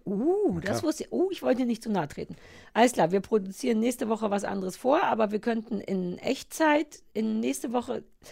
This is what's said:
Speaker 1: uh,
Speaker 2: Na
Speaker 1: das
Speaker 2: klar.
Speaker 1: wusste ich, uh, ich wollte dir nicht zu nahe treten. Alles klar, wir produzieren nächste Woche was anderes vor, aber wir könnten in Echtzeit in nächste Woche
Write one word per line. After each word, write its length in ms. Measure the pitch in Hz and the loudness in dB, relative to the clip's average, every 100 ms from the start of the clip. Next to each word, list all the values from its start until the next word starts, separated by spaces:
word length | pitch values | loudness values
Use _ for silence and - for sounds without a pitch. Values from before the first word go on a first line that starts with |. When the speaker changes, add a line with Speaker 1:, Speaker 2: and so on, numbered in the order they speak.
| - | -4
Speaker 1:
uh, 460 | 196 302 403 370 170 | 0 2 2 2 0
Speaker 2:
Na 60 | |
Speaker 1:
das 180 | 202 117 | -2 0
Speaker 2:
klar. 40 | 311 | -2
Speaker 1:
wusste 140 | - | -2
ich, 80 | - | -4
uh, 180 | 240 381 | 0 0
ich 140 | 330 | 0
wollte 160 | 254 254 | 0 2
dir 80 | 247 | 0
nicht 160 | 226 | -2
zu 80 | 226 | -2
nahe 160 | 196 151 | -2 -2
treten. 280 | - - - - - - | -8 -12 -14 -18 -20 -4
Alles 200 | 214 247 | 4 4
klar, 180 | 247 165 | 6 2
wir 80 | 196 | 2
produzieren 580 | - 220 190 - 254 220 | 2 0 -2 -4 0 2
nächste 300 | 240 247 226 | 0 0 -2
Woche 220 | 214 214 | -2 0
was 120 | 202 | -2
anderes 340 | 202 196 185 - | -2 -4 -6 -2
vor, 260 | 247 311 | 2 2
aber 280 | - 226 208 | 2 2 0
wir 60 | 208 | 0
könnten 420 | 233 226 220 202 | -2 -2 -2 -6
in 380 | - 190 180 - | -2 -2 -2 -4
Echtzeit 840 | - 269 - - 311 294 302 - - | -4 -4 -6 2 4 4 0 -10 -10
in 280 | - 220 220 | -4 -2 0
nächste 300 | 240 277 269 | 0 -2 -2
Woche 280 | 240 247 - - - - | -2 -2 -6 -8 -20 -20